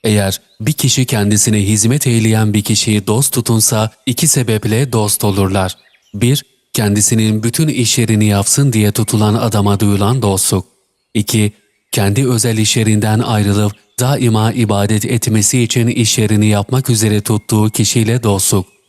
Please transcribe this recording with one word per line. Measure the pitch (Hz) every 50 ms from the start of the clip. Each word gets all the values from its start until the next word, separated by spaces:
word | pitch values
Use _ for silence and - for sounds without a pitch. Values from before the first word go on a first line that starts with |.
| -
Eğer | 113 107 104 101 98 95 - _ _ _ _
bir | 107 127 156
kişi | - - 131 - - 127
kendisine | - - 110 101 104 107 104 - - 107 104
hizmet | 101 98 110 107 101 113 127 151 - 131
eyleyen | 117 117 110 113 110 110 110 107 104
bir | 107
kişiyi | 101 - 110 - - - 107 104 95 -
dost | 107 117 143 - -
tutunsa, | - 113 - 117 113 107 - 117 107 107 110 - _ _
iki | - 123 - - 156
sebeple | - 143 123 110 113 107 - 107 107 113 139 135
dost | 120 113 107 104 - - -
olurlar. | 104 95 101 98 95 95 104 92 92 - _ _ _ _ _ _ _ -
Bir, | 104 117 123 139 143 - _ _ _ _ _ _
kendisinin | - 110 101 101 107 101 - 120 110 110 110 107 107 107
bütün | 117 120 - 160 151
iş | - - 120 110 - -
yerini | 117 110 110 107 107
yapsın | 104 101 98 98 - - - 143 139 117
diye | 110 104 104
tutulan | 98 - 110 - - 107 107 107 104
adama | 117 110 113 98 107 101 101 101 95
duyulan | 107 104 101 95 101 101 123 135
dostluk. | 113 101 98 95 - - - 95 90 _ _ _ _ _ _ _ _ _ _
İki, | 110 104 - - 110 107 104 - _ _ _ _ _ _ _
kendi | - - 98 101 101 127 139 123
özel | 127 117 - 123 113 110
iş | 110 - - 120
yerinden | 113 107 107 104 104 107 107 110
ayrılıp | 117 - 117 107 101 101 101 104 107 104 104 _ _ _ _ -
daima | 127 127 143 135 131 120 110 113 107 113
ibadet | 107 123 117 104 107 101 101 101 110 107 98
etmesi | - 117 117 - - 110 107 101 - - 127
için | 120 110 - 123 113 120
iş | - - 117 104 - -
yerini | 110 104 110 104 107 107
yapmak | 104 101 101 - 131 131 131 -
üzere | 120 107 110 107 104 107
tuttuğu | 101 - 113 110 - - 117 107 107 107
kişiyle | 107 - 110 - - 120 113 107 117 123 113
dostluk. | 110 101 95 - - - 98 90 _ _ _ _